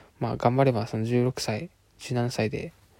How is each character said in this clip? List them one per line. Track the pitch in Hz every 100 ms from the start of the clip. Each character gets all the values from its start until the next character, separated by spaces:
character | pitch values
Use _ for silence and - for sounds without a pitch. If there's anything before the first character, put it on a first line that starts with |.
| - _
ま | 117
あ、 | 120
頑 | 120 131
張 |
れ | 135
ば | 113 107
そ | 110
の | 113
十 | 120
六 | 123 -
歳、 | - 165 170 _ _ _
十 | - 123
七 | 120
歳 | - 110
で、 | 107 160 - _